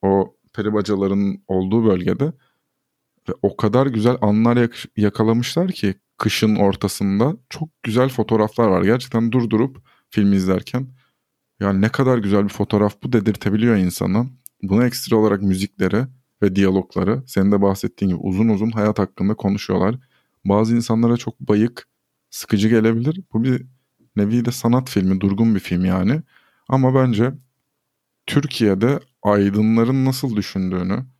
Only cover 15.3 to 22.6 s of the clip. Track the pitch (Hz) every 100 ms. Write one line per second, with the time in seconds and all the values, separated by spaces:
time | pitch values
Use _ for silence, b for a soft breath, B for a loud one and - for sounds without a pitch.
15.3 | 101 98 92 98 _ 92 101 131 - _
16.3 | _ 101 92 98 95 - - 92 127 131
17.3 | - 98 104 98 98 90 - 98 87 -
18.3 | 92 113 104 110 110 107 107 95 - 95
19.3 | 107 101 101 - 95 95 127 _ _ _
20.3 | _ 98 101 110 117 113 113 117 120 -
21.3 | - 131 104 117 120 - _ _ _ _
22.3 | - - 107